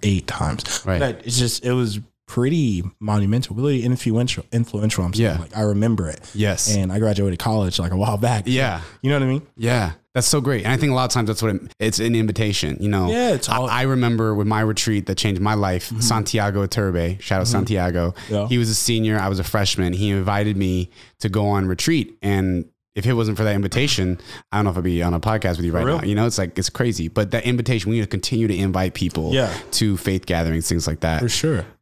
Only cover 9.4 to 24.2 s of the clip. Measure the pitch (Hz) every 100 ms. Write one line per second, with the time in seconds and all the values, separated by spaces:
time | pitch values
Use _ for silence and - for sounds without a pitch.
9.4 | - - 117 123 90 80 _ 127 - 151
10.4 | 131 123 101 127 147 127 127 123 107 107
11.4 | 113 98 - - 107 104 113 113 110 104
12.4 | 107 95 76 - 104 98 90 233 247 139
13.4 | - 113 123 117 131 131 120 117 113 104
14.4 | 104 110 110 104 - 104 98 95 107 92
15.4 | 104 107 98 90 - 113 117 113 104 110
16.4 | 101 101 98 - 98 87 82 95 - 95
17.4 | 117 104 95 98 90 87 85 - - 104
18.4 | 107 123 113 107 - 113 110 107 98 95
19.4 | 87 107 95 - 90 90 104 98 95 101
20.4 | 104 98 92 92 90 - - - 110 104
21.4 | 101 101 95 90 - 165 104 - 101 98
22.4 | 95 90 80 _ _ 104 104 120 110 98
23.4 | 110 101 98 123 139 - 92 90